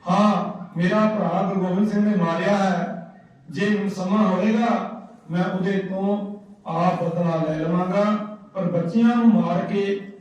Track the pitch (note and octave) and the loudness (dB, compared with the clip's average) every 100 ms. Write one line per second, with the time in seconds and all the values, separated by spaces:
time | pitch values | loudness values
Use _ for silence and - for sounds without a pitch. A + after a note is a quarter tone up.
0 | F3 F#3+ G#3 F#3 - - - D#3+ F3+ G#3+ | 0 4 4 2 -2 -8 -12 -2 0 2
1 | G#3+ G#3+ E3+ F3+ G3 F#3+ F3+ F3+ G#3+ G3+ | 2 2 0 0 0 0 0 0 0 2
2 | G#3 G3 E3+ E3+ F#3 G3+ G3 F3 - - | 2 2 2 0 0 2 2 0 -2 -8
3 | - - - - - C#3 G3+ G#3 G3 F#3 | -14 -20 -20 -20 -14 -4 0 0 -2 -4
4 | F#3 G#3 G3 F3+ G#3 A3 A#3 - - - | 0 2 2 2 2 2 2 0 -4 -12
5 | - - - E3+ F#3 F#3 F#3 G3 F3+ F#3+ | -16 -20 -6 -2 -2 -2 -2 -2 -2 -4
6 | G3 G#3 G3+ - - - - E3 F3 E3 | -2 -2 -4 -12 -16 -20 -8 -2 -2 0
7 | E3+ E3 E3+ D#3+ D#3 D#3 D#3+ F3 F#3 G3+ | -4 -2 -2 -2 -2 -2 -2 -2 0 0
8 | G#3+ G#3+ - - - F#3+ F3 F3 E3 A3+ | 0 0 -4 -14 -14 -6 -2 -2 0 2
9 | A#3 A#3 A3+ F#3 E3+ F3 - G#3 G3 G3 | 4 6 4 4 2 0 -2 -2 -2 -4
10 | - - | -6 -18